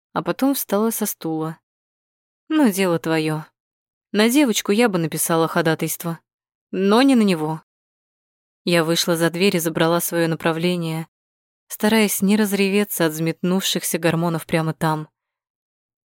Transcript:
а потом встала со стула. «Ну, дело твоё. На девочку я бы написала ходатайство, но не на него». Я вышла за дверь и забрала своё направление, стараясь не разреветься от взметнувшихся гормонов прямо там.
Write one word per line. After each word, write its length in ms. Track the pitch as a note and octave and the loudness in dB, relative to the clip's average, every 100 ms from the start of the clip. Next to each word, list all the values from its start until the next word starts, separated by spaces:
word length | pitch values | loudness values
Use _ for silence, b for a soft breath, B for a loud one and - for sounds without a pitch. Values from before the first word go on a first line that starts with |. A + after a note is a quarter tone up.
| _ | _
а 100 | - | -6
потом 320 | E3+ - C4+ | -6 -2 0
встала 360 | C4+ - G3+ A3+ | -2 -2 -2 -2
со 160 | - G#3 | -2 -6
стула. 520 | - D#3+ D#3+ D#3+ E3 _ _ _ _ _ _ _ _ _ | -6 -6 -6 -6 -10 _ _ _ _ _ _ _ _ _
«Ну, 220 | D#4 B3 | 2 2
дело 280 | F#3+ F#3 E3 | 2 0 0
твоё. 460 | E3 D#3+ D#3 D#3 D#3 _ _ _ _ _ _ | 0 0 0 -4 -8 _ _ _ _ _ _
На 160 | G3+ A3+ | 0 2
девочку 440 | C4+ C4+ G3+ - | 4 2 0 0
я 160 | G#3 A#3+ | 2 2
бы 100 | F3+ | 2
написала 480 | D#3+ D#3+ - E3 D#3+ | -2 -4 0 0 2
ходатайство, 720 | F3+ D#3+ D#3 E3 - E3+ E3 _ _ _ _ _ | 0 0 0 -4 -6 -8 -10 _ _ _ _ _
но 280 | F#3 G3 A3 | -2 2 4
не 120 | C#4 | 4
на 80 | B3+ | 4
него». 400 | G#3 E3 D#3 D#3+ - _ _ _ _ _ _ _ _ _ | 2 0 -2 -6 -12 _ _ _ _ _ _ _ _ _
Я 200 | F#3 E3+ | 0 2
вышла 320 | D#3+ E3+ - E3 | 2 0 0 0
за 140 | E3 | 0
дверь 260 | E3+ G3 F3+ | 2 0 2
и 40 | |
забрала 400 | E3 D#3+ E3 E3+ | -2 0 2 2
своё 260 | - E3+ E3 | 0 -2 0
направление, 760 | D#3 E3+ D#3+ F3 F3+ E3 D#3+ D#3+ _ _ _ _ _ _ | 0 -2 0 -2 -2 -4 -6 -8 _ _ _ _ _ _
стараясь 520 | - G#3+ A3 G#3 - | -4 0 2 2 0
не 160 | G3 G#3+ | 2 2
разреветься 720 | G#3 G3 G3 G3+ G3+ - E3 | 2 0 0 0 -2 0 -2
от 60 | |
взметнувшихся 840 | D#3 E3 D#3 F3+ F#3 - F3 - E3+ | 0 -4 -2 -2 -2 -2 -4 -4 -2
гормонов 480 | E3+ E3 E3+ D#3+ - | 0 0 -2 -4 -2
прямо 280 | E3 D#3+ | -2 -2
там. 340 | - D#3+ D#3 D3+ _ _ _ _ _ _ _ _ _ _ | -2 -2 -2 -6 _ _ _ _ _ _ _ _ _ _